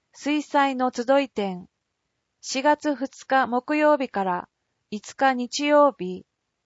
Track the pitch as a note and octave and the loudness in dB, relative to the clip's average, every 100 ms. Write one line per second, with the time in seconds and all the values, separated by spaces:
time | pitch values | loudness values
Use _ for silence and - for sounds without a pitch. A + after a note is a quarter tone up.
0 | _ - C#4 D4+ C#4+ D4 C#4 B3+ B3+ - | _ -10 -4 -2 0 0 0 0 -2 -2
1 | A#3 C#4 C#4 - G3 F3+ F#3 _ _ _ | 2 2 2 -4 -6 -6 -14 _ _ _
2 | _ _ _ _ - C4 C#4+ D4 D4+ C4 | _ _ _ _ -8 -2 0 2 0 -4
3 | C4+ - - C4+ A3+ B3 - D4+ D4+ D4 | -6 -10 -2 0 2 -2 -2 2 4 2
4 | C4 G3+ F#3+ F3+ F3+ _ _ _ - G#3 | 0 -4 -2 -4 -8 _ _ _ -12 -12
5 | - - C4+ B3 B3 - D4 D4 C#4+ A3 | -10 0 0 0 -4 -4 2 4 4 2
6 | F3+ F#3 - _ _ _ | -8 -10 -14 _ _ _